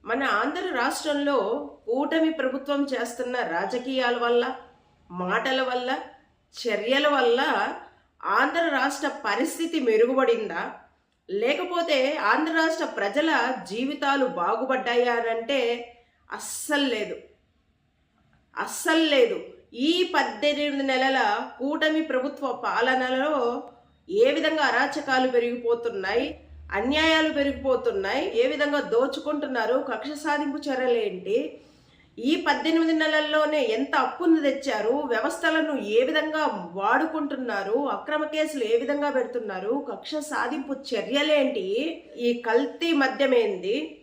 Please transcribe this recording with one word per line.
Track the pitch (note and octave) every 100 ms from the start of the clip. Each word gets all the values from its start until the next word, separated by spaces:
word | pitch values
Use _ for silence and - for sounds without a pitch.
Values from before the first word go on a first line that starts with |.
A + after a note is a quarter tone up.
మన | G3+ B3+ C4
ఆంధ్ర | G#3 B3+ E4 F#4+ C4+
రాష్ట్రంలో | C4 - D#4 D4 C#4+ C4+ G3 C4+ C#4+ -
కూటమి | - B3+ D4+ D#4+ D#4+
ప్రభుత్వం | D#4+ C4 C4 C#4 C#4+
చేస్తున్న | C#4 B3 A#3+ - B3 B3 G#3+
రాజకీయాల | E3+ G3 B3 B3 C4 B3 A#3+
వల్ల, | A#3+ A#3+ B3 B3 - _ _ _ _
మాటల | F3+ F3+ A3 C4+ C4
వల్ల, | B3+ B3 B3 D4 - - _ _ _ -
చర్యల | A#3+ G#3 A3 C4+ D4
వల్ల | C#4 B3 A#3+ D4+ A3 G#3+ - - _ _ _
ఆంధ్ర | F3 G#3 C#4+ E4+ E4
రాష్ట్ర | C#4 C4+ C#4 C#4+ -
పరిస్థితి | G#3+ G#3+ D#4 - E4 D#4+
మెరుగుపడిందా, | B3 G#3+ A#3+ C4+ B3 A#3 G3+ E3+ - - - _ _ _ -
లేకపోతే | G3 A#3+ F4+ F4+ E4+ E4+ C#4 C4 G#3 G#3
ఆంధ్ర | B3+ D#4+
రాష్ట్ర | D#4+ D#4+ E4 C#4+
ప్రజల | - G3+ C4+ D#4+ C#4 A#3+ B3 F3
జీవితాలు | G#3+ C4+ C#4+ C#4 C#4 B3+
బాగుపడ్డాయా | F3 F3 G#3+ C4 C4 B3 A#3+ B3 A#3
అనంటే | A3+ A3+ A#3 C#4 A#3 A#3+ - - _ _ _
అస్సలు | G#3 - - - C#4+ C#4
లేదు, | A3 F3+ - - _ _ _ _ _ _ _ _ _ _ _ _ -
అస్సలు | G3 - F4 D#4+ D#4+
లేదు. | C#4 A3+ F3+ - - _ A3+
ఈ | C#4+ F4 F4+
పద్దెనిమిది | D#4 C4 A3+ D4 C#4+ D4 C#4
నెలల | C4+ C4 C4 C4+ A3 G#3+ B3+ -
కూటమి | C4+ D4+ D#4 D#4
ప్రభుత్వ | D#4 B3+ C#4 - C4+ A#3
పాలనలో | G#3+ F#3+ B3+ C4 B3+ C4 D4 C#4+ A#3 B3+ - - _ _ -
ఏ | G3 B3+
విధంగా | D4+ D#4 D#4
అరాచకాలు | C4+ A#3 C#4+ D4+ C#4+ C4 C4
పెరిగిపోతున్నాయి, | A#3+ A#3+ B3 A#3 A#3 A#3 G3 F#3+ A3+ C#4+ - - - -
అన్యాయాలు | G3 A#3+ D4+ D#4+ D#4 D#4
పెరిగిపోతున్నాయి, | D4 C#4 B3 C4+ A#3+ B3 G3 F#3+ B3+ F#4
ఏ | A3+ C4
విధంగా | D4 D4 C#4+ -
దోచుకుంటున్నారు, | A3+ C4+ - C#4+ D4+ C#4 B3 A3 C4
కక్ష | C#4 G#3+ C#4 D4
సాధింపు | D#4 D4 C#4+ D4
చర్యలేంటి, | D4 C4 B3+ A#3 G#3 F3+ F#3+ A3+ D#4 - - _ _ _ _ -
ఈ | A#3+ F4+ D4+
పద్దెనిమిది | C#4+ D#4 E4 E4
నెలల్లోనే | D#4+ D#4 D#4 D4+ D4+ D4+ D4+ A#3
ఎంత | A3+ C#4 D4
అప్పును | B3+ - F4 D#4+
తెచ్చారు, | C#4+ C4 C#4 G#3+ G#3+ C#4 C#4+
వ్యవస్థలను | A3 C#4 - E4 D#4+ D#4 C4+ G3+ A3
ఏ |
విధంగా | C4 D4+ D4+ D#4 C#4+ G3+ F3
వాడుకుంటున్నారు, | F#3 G3+ C4+ D#4+ D#4 C#4 C4 A#3+ G3+ F#3+ B3 C#4
అక్రమ | G3+ - D4+ D4+
కేసులు | D#4 D#4 C#4+
ఏ | G#3+ A#3
విధంగా | C#4 C#4+ C#4+
పెడుతున్నారు, | C4 A3+ A#3+ G#3+ F#3 G3+ C#4 C4
కక్ష | G3 - D4+ C#4+
సాధింపు | B3 A#3 C#4+ C4+ C4+
చర్యలేంటి, | - A3+ F#3+ C#4 D#4 D4+ C4 A#3+ F#3+ A3 D#4+ E4 - -
ఈ | A#3+ A#3
కల్తీ | A3+ A#3 C#4+ - E4+
మద్యమేంది | C#4+ C4 A#3 C4+ B3 G#3+ F#3 F3+ B3+ D#4 -